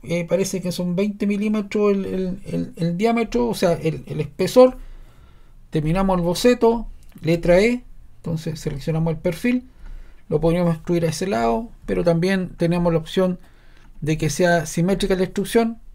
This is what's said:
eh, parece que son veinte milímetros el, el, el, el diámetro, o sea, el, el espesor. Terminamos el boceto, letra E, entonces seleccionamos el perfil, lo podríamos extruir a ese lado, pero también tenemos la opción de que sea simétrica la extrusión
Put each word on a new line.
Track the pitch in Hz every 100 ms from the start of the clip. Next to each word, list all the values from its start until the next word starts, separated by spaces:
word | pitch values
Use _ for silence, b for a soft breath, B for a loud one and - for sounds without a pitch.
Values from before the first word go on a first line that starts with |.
eh, | - 170 170
parece | 175 190 190
que | 180
son | 175 180 175
veinte | 208 202 202
milímetros | 202 214 214 208 214 208
el, | 196 190
el, | 190 185 180 -
el, | 170 170 -
el | 170 170
diámetro, | 220 233 226 240 240
o |
sea, | 202 185
el, | 160 156 151 -
el | 151
espesor. | 151 - 185 247 254 254 b b b b b b b b -
Terminamos | 160 156 175 190 185
el |
boceto, | 170 170 247 247 226 233 - - - -
letra | 147 170 165 175
E, | 214 247 - - - -
entonces | - 160 - 160
seleccionamos | - 143 - 160 165
el | 160
perfil, | 180 175 247 247 - b b b b b -
lo | -
podríamos | 165 170 175 165
extruir | - 175
a | 165
ese | 160 190
lado, | 220 233 226 233 -
pero | - 190
también | 175 165 180 190 180 -
tenemos | 170 175 175
la | 165
opción | 160 - 185 180 b b b b b -
de | 151 156
que | 156
sea | - 180 170
simétrica | 156 - 170 196 196
la | 190
extrusión | 190 - 190 233 226 233 -